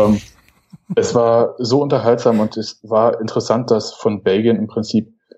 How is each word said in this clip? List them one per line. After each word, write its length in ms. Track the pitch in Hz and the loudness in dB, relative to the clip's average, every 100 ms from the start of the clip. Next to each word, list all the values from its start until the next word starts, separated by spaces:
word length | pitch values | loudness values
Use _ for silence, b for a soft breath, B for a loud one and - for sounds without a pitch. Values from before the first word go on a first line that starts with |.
| 107 | 4
ähm, 120 | 104 | 2
<laughs> 720 | - _ _ _ _ - - 143 | -4 _ _ _ _ -20 -6 -2
es 180 | 101 | 0
war 400 | 120 117 117 113 - | 2 2 2 0 -2
so 220 | 117 139 | -2 0
unterhaltsam 600 | 143 135 113 123 123 110 | 0 0 2 2 2 2
und 160 | 107 110 | 0 -4
es 240 | 101 - | -10 -14
war 380 | 104 123 120 - | -2 2 2 0
interessant, 500 | 110 120 - 117 - | -4 -4 -2 -2 0
dass 240 | 110 - | -2 -2
von 280 | - 113 101 | -6 -4 -2
Belgien 340 | 98 95 117 107 | 0 2 2 0
im 100 | 107 | -2
Prinzip 420 | 113 110 110 - _ _ | -6 -4 -2 -4 _ _